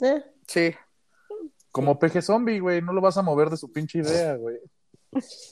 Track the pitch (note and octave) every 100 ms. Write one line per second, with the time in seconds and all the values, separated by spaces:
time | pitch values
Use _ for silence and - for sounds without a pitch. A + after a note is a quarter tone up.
0 | B3+ D4 - _ - F3 E3+ E3 - _
1 | _ _ - G#4 D#4+ - _ - C#3+ C#3+
2 | E3 F3 E3+ A3 A#3 G#3+ F3+ F3 E3+ F#3+
3 | F#3+ F#3 F3+ D3 D#3 E3 C3 D3+ D#3 E3
4 | D3+ E3 E3 C3 A#2 A#2 - _ _ _
5 | _ C4+ - - -